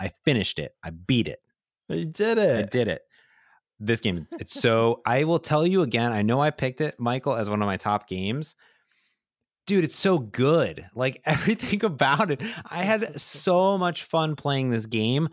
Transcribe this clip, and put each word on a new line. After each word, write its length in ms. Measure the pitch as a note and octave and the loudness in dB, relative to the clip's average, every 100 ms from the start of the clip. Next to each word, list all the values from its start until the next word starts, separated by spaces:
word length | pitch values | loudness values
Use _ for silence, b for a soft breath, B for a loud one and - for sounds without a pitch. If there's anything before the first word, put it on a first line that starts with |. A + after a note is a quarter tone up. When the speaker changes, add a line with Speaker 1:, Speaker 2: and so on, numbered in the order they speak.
Speaker 1:
I 100 | F#2+ - | -10 -4
finished 340 | - B2 F#2 - | 0 0 0 -4
it. 160 | C#2+ _ | -10 _
I 80 | E2 | -14
beat 380 | E2 F2+ B2 E2+ | -12 0 0 0
it. 100 | - _ _ _ _ - | -6 _ _ _ _ -8
Speaker 2:
You 160 | E3 | -6
did 320 | E3 E3 A3 A3 | -6 -2 0 2
it. 200 | F#3+ A#2 | 2 2
Speaker 1:
I 40 | |
did 260 | G2+ B2 G2+ | 0 0 0
it. 140 | D#2+ _ b b b b b _ - | -2 _ b b b b b _ -10
This 220 | G#2+ A2+ | -2 0
game, 260 | G#2 F2 D#2 - | 0 -4 -6 -12
it's 120 | - | -8
so, 480 | - A#2+ A2+ A2+ A#2 | 0 2 4 2 0
<laughs> 40 | A2 | 0
I 160 | B2+ | 0
will 140 | D#3 E3+ | 2 0
tell 260 | - D3+ F3 | 0 0 2
you 160 | F#3+ | 2
again, 280 | C#3 A#2 A#2+ | 2 0 0
I 100 | G#2+ | 2
know 180 | G#2 B2+ | 2 2
I 100 | D3+ | 0
picked 300 | - C3 B2+ | 0 -6 -2
it, 180 | D3+ - | -6 -4
Michael, 360 | A#2+ B2+ C#3 A#2 | -4 -2 -2 -2
as 120 | G#2 | -2
one 100 | G#2 | 0
of 40 | G2+ | 0
my 100 | F#2+ | -2
top 320 | G#2+ G#2 - | 0 -2 -2
games. 460 | F#2 F#2+ C3+ D#3 - b b b b b b _ _ _ _ - | -6 -4 -4 -6 -12 b b b b b b _ _ _ _ 0
Dude, 180 | G3 | 2
it's 140 | D#3 - | 2 0
so 200 | G3 F3 | 2 2
good. 640 | A2 - C3 E3 G#2+ D2+ - | 0 0 4 4 2 -4 -14
Like, 260 | A#2 C3 - | -4 -4 -2
<laughs> 40 | - | -2
everything 580 | D3+ F#3+ A3 - G3+ | 0 0 -2 -2 -2
about 460 | G#3+ C#3 C3+ C#3 G3+ | -2 2 2 4 2
it. 100 | C#3 G#3+ B3 - | 0 -4 -10 -10
I 120 | E3 | -4
had 360 | F#3+ A3 A3 - | 0 0 -2 -4
so 560 | - - - F3+ F#3+ G3 | -4 -2 2 4 4 2
much 240 | F3 - | 0 -4
fun 320 | - E3 D#3 D3 | -2 0 0 -2
playing 340 | C#3+ C#3 C3 | 0 0 2
this 160 | A#2 A2 | 0 0
game. 420 | A2+ A2 C3+ D#3+ | 0 2 2 0